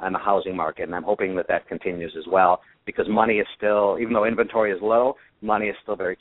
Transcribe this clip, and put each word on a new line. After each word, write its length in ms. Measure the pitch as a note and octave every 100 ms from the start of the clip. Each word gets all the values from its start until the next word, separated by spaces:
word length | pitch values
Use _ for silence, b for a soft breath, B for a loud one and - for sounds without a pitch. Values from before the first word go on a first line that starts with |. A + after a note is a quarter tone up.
| F#2+
in 60 |
the 80 | F#2
housing 360 | G2+ G2 F#2+ F2+
market, 280 | D#2+ D#2
and 120 | E2 F2+
I'm 80 |
hoping 320 | E2 - F#2+ F#2
that 100 | F2
that 200 | F2 -
continues 460 | E2+ F#2+ F2 E2+ D#2+
as 80 | D#2+
well 320 | F#2+ F2+ F2+ b b -
because 200 | - F2+
money 260 | G#2+ A2+ G#2
is 120 | G2+ -
still, 400 | G#2 G#2 G2+ F2+
even 120 | A#2
though 120 | A2+ A2
inventory 460 | A2+ A2+ A2+ G#2+
is 80 | F#2
low, 340 | G#2 A#2 B2+ - b _
money 260 | G#2+ G#2+ G#2+
is 80 | -
still 120 | - G#2
very 220 | F2+ F#2